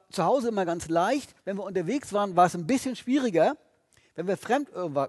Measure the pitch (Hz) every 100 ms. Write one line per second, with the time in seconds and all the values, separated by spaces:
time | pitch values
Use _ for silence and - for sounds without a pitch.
0 | _ - 170 269 233 202 175 170 160 165
1 | 190 285 - _ - 196 196 190 170 277
2 | - 208 202 175 180 180 156 254 262 240
3 | - 277 247 165 190 302 _ _ _ _
4 | _ - 180 185 - 262 285 180 175 139